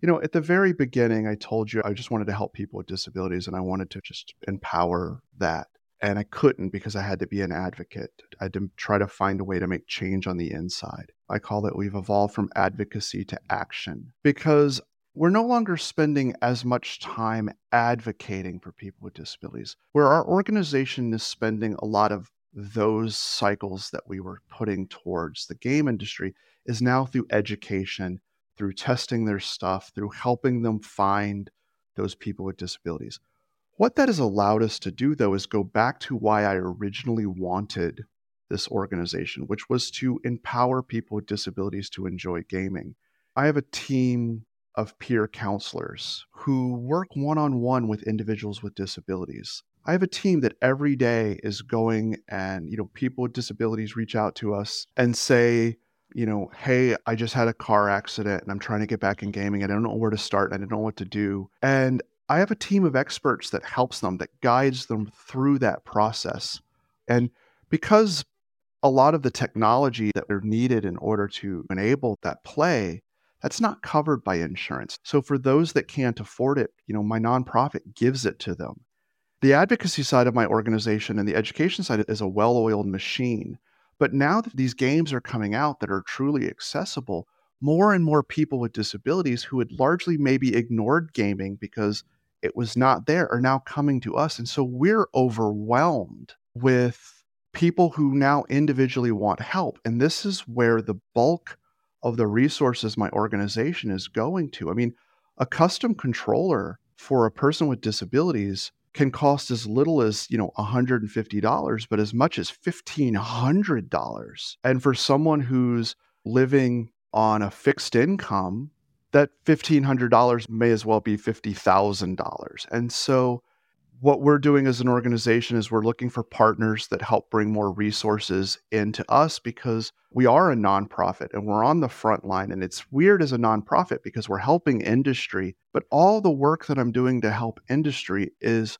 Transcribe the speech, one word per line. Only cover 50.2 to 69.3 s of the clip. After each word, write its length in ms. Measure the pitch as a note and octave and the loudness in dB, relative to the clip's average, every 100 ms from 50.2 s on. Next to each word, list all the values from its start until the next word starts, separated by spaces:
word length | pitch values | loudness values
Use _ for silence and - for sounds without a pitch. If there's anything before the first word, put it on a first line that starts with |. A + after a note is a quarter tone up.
| G3+ F3 | 2 2
that 140 | A#2+ - | 2 2
every 320 | B2+ C3+ D3 | 0 2 0
day 460 | C3+ B2 A#2 A2 F#2+ | 2 2 2 0 -4
is 180 | A2 G#2 | -6 -8
going 580 | - A#2 A2+ A2 A2 G#2 - | -4 0 2 0 -2 -6 -8
and, 420 | G2+ F#2+ F#2+ D#2+ | -8 -6 -8 -8
you 60 | G#2+ | -8
know, 120 | G2 | -10
people 280 | - C3 B2+ | -6 -6 -4
with 100 | B2 | -6
disabilities 640 | B2 A#2+ G#2+ A2+ A2 G#2+ A#2 | -6 -8 -4 -2 -2 -6 -6
reach 180 | A2+ | -6
out 220 | A#2 G#2+ - | -2 -2 -2
to 180 | G#2+ | -4
us 320 | G#2 G#2 - - - | -4 -6 -8 -10 0
and 200 | B2 A#2 | 0 0
say, 640 | - B2 A#2+ A#2 A#2 A2+ _ _ _ - | 4 4 6 4 2 -2 _ _ _ -4
you 100 | A2+ | -2
know, 220 | G#2 F#2 - | -2 -6 -8
"Hey, 380 | - B2+ B2+ A2+ - | 0 2 4 2 -2
I 100 | A2+ | -2
just 180 | A#2 | -2
had 140 | B2+ A#2 | 0 0
a 40 | |
car 360 | A2+ - G#2+ G#2 | -2 2 4 4
accident 540 | G2 - - G#2 F#2+ | 2 -2 -6 -2 -4
and 100 | - | -4
I'm 80 | G2 | -8
trying 180 | - G#2+ | -4 -4
to 80 | G#2+ | -2
get 140 | A2+ | -2
back 240 | G2 G2+ | -2 -2
in 80 | G#2 | -4
gaming 320 | G2+ G2+ G2+ | -4 -2 -2
and 80 | G2 | -2
I 20 | |
don't 80 | G2+ | -2
know 140 | A2+ A2 | -2 0
where 140 | A2 | 0
to 80 | G#2+ | -2
start 340 | - G2 G2 | -2 0 0
and 20 | |
I 40 | G2 | -2
don't 120 | G2 | -6
know 80 | G#2+ | -4
what 180 | A2 - | -4 -6
to 60 | |
do." 460 | F#2 G#2 G#2 G2 F#2+ _ | -8 -2 -2 -2 -6 _
And 440 | C3+ C3+ C3 B2+ - _ _ | 0 2 2 0 -4 _ _
I 100 | D3 | 2
have 140 | G3 | 2
a 40 | G#3+ | -2
team 280 | - G3 | 0 2
of 100 | F3+ | 4
experts 560 | C3+ C#3 - D3 B2 - | 2 -2 -2 -2 -2 -2
that 140 | - | -8
helps 340 | - - B2+ - | -6 -2 -2 -2
them, 200 | F#2+ F2+ | -4 -4
that 220 | F2+ _ | -8 _
guides 460 | B2+ B2 C3+ B2+ - | 2 4 2 0 -4
them 240 | A2 G#2 - - | -6 -6 -10 -12
through 320 | C3 C3+ C#3+ | -2 2 4
that 260 | B2 - | 2 -2
process. 760 | - G#2+ G#2+ A2 - - - - _ _ _ _ - | -4 0 2 0 -6 -8 -8 -12 _ _ _ _ 0
And 220 | A#2+ B2 _ _ _ _ | 2 2 _ _ _ _
because 560 | D#3+ - G#3+ A3 D#3 - _ _ _ _ _ | -4 4 6 6 0 -8 _ _ _ _ _
a 80 | C#3 | 2
lot 260 | C3 C3+ | 6 6
of 80 | D#3 | 6
the 80 | C3 | 0